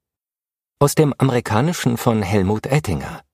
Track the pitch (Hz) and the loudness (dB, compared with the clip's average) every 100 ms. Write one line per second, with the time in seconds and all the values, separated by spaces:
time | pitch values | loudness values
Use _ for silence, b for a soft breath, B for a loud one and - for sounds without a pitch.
0 | _ _ _ _ _ _ _ - 143 - | _ _ _ _ _ _ _ 0 2 4
1 | 151 - 135 123 - 107 151 175 - 117 | 2 2 0 0 0 0 0 0 -2 0
2 | - 110 92 104 92 107 - 147 151 76 | 0 0 0 0 2 -2 -2 -2 -2 -6
3 | 65 - - | -6 -14 -20